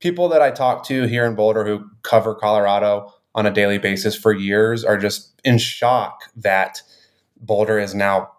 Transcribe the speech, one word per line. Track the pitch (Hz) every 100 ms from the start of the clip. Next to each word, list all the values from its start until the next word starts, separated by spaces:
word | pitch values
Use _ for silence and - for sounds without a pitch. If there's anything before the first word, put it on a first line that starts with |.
people | 175 175 175
that | 160
I | 139
talk | 131 127 - -
to | 131
here | 123 120 120
in |
Boulder | 107 107 110 104
who | 104 - _
cover | - 113 110
Colorado | 107 104 107 101 101 104 101 101 - _
on | 110
a | 104
daily | 101 101 101
basis | 98 98 110 -
for | 110
years | 98 98 104 110 117
are | - 104
just | 101 - - _
in | 131 123
shock | 117 - 120 123 95 - -
that | 113 101 95 92 - - _ _ _ _ _
Boulder | 110 104 107 107
is | 101
now | 98 101 95 92